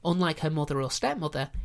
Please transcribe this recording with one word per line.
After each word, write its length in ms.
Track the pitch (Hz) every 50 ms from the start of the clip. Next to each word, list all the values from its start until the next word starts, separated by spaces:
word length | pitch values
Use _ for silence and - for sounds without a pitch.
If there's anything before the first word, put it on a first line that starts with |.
| -
unlike 360 | 170 170 180 180 165 151 -
her 100 | 160 151
mother 300 | 160 151 147 143 139 135 135
or 80 | 127
stepmother, 600 | - - - 262 294 240 160 147 - 135 139 - - -